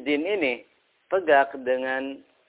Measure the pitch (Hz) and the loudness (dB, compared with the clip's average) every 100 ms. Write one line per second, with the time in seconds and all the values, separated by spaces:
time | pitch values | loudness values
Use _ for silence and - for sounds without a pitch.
0 | 127 147 170 208 139 117 - _ _ _ | -2 -2 0 -2 -2 -4 -10 _ _ _
1 | - 190 160 139 135 139 127 127 131 131 | -4 -2 4 4 4 -2 -2 -2 -2 -4
2 | 135 135 - _ | -6 -10 -18 _